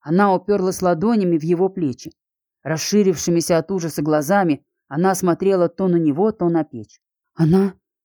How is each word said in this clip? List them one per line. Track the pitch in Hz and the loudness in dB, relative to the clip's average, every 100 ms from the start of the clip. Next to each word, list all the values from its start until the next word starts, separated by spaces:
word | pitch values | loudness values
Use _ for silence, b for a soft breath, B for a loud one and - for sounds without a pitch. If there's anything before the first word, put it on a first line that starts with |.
Она | - 175 202 | -2 0 2
уперлась | 185 185 202 185 190 | 0 0 -2 -2 -2
ладонями | 180 170 208 233 180 170 | -2 0 0 0 0 0
в | |
его | 160 175 185 | 0 0 0
плечи. | 190 156 120 - - _ _ _ _ | -2 -6 -6 -14 -20 _ _ _ _
Расширившимися | 139 156 - 208 190 160 - 170 156 170 | -8 -6 0 2 2 0 0 -2 0 0
от | 156 | 0
ужаса | 196 165 156 | -4 -6 -4
глазами | 151 151 143 202 180 139 _ _ - | -2 0 2 0 0 -2 _ _ -10
она | 139 190 | -2 0
смотрела | 185 185 160 190 190 170 | 0 -2 0 0 2 0
то | - 185 | -2 0
на | 170 | 2
него, | 160 139 214 | 0 0 0
то | 214 175 | 0 -2
на | 165 | 0
печь. | 151 120 104 _ _ _ _ | -4 -10 -16 _ _ _ _
«Она | - 160 185 196 - _ _ | 0 2 4 2 -4 _ _